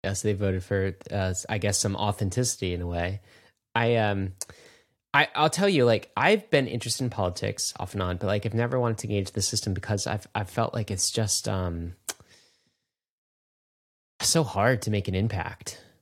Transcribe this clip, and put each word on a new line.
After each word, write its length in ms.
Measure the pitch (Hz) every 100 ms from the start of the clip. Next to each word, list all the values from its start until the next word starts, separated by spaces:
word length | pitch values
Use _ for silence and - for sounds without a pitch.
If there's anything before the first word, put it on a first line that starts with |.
Yes, 180 | 95 95
they 100 | 107
voted 320 | 98 101 95
for, 320 | 90 98 95 92 -
uh, 200 | 101 95 92 -
I 100 | 107
guess, 200 | 101 98
some 160 | 104
authenticity 800 | 98 104 98 98 123 123 - 95
in 60 | 87
a 40 | 87
way. 320 | 85 87 101 - - _ _ _
I, 200 | 117 117 117
um, 360 | 107 98 95 95 - - - - _ _ _
I, 140 | 143 151
I'll 140 | - 156
tell 200 | 160 202
you, 160 | 165
like, 260 | 120 110 - -
I've 340 | 151 214 -
been 160 | 147 131
interested 380 | 117 117 -
in 60 | 127
politics 640 | - 92 90 104 - - -
off 140 | 92
and 80 | 101
on, 140 | 90 87
but, 100 | 95
like, 180 | 104
I've 80 | 107
never 280 | 113 120 127
wanted 180 | 120 107
to 80 | 107
engage 240 | 104 95
the 120 | -
system 320 | - 107 -
because 340 | 95 - 104 -
I've, 180 | 107 -
I've 160 | 107 101
felt 240 | - 113
like 160 | 120 101
it's 180 | 98 -
just, 360 | - 104 - 107
um, 460 | 95 90 85 85 87 - - - - _ _ _ _ _ _ _ _ _ _ _ _ _ _ _ _ _ _
so 240 | - 165
hard 380 | 135 98 113 123
to 80 | -
make 180 | 104 95
an 60 |
impact. 680 | 92 110 98 82 - - - - _